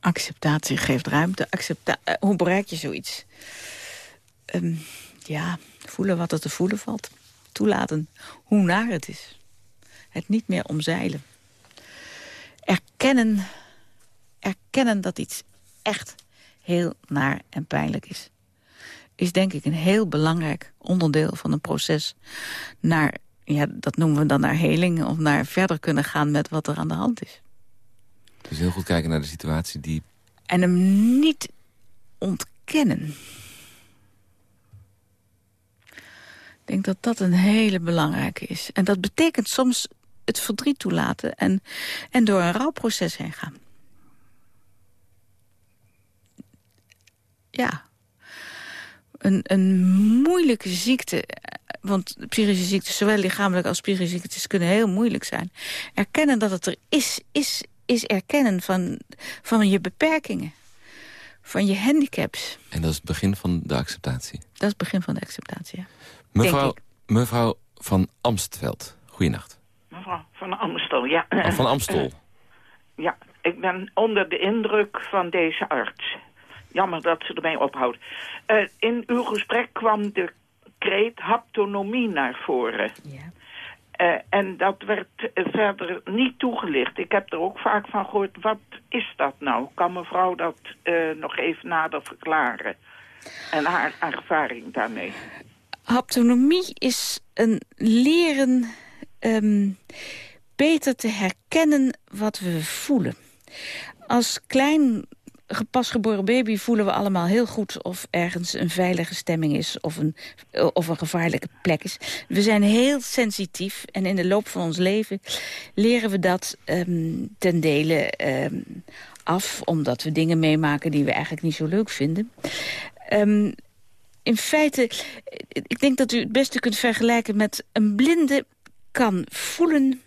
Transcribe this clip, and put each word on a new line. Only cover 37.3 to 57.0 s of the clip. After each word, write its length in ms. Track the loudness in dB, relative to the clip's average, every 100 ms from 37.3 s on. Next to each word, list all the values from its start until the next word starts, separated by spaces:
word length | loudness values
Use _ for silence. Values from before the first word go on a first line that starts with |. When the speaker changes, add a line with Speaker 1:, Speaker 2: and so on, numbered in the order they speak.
Speaker 1:
hele 480 | 4 6 6 4 2
belangrijke 680 | 0 0 2 0 -4 -6 -10
is. 240 | -10 -6
En 120 | 0
dat 160 | 2 2
betekent 480 | 0 2 2 2 -2
soms 400 | 0 2 0 -4 _ _ -12
het 160 | -6 -4
verdriet 380 | -4 -2 -2 -2
toelaten 560 | -2 0 0 -2 -6
en, 280 | 0 2 2 -2 -12 -8 -10 -2
en 140 | 2
door 160 | 4 4
een 120 | 2
rouwproces 640 | 2 -2 -2 -4 -2 -4 -4
heen 160 | -10
gaan. 240 | -10 -14 -14 -20 -20 -20 -20 -20 -20 -20 _ _ _ _ _ _ _ _ _ _ _ _ _ _ _ _ _ _ _ _ _ -20 _ _ _ _ _ _ _ _ _ _
Ja. 340 | -4 -2 -4 -10 _ _ _ -20 -20 -18 -18 -16 -16 -18 -20 _ -2
Een, 220 | 2 2
een 420 | 2 4 6 6 6 6 6 6
moeilijke 460 | 6 6 4 2 -2
ziekte, 560 | -4 0 0 0 -4 -6 -12 -14 -16 _ -10
want 360 | 0 0 -2 -12 -4
psychische 360 | 2 2 2
ziektes, 320 | 2 0 -2 0
zowel 200 | 2 4
lichamelijk 500 | 2 0 0 2 0
als 140 | -2
psychische 380 | -2 0 0 -4
ziektes, 280 | -8 -10 -2
kunnen 220 | 0 4
heel 200 | 4 4
moeilijk 360 | 2 2 0
zijn. 280 | -6 -8 -8 -10 -12 -10 -8
Erkennen 440 | -4 -2 2 4 4
dat 120 | 2
het 160 | 0 -4
er 100 | -6 _
is, 320 | 0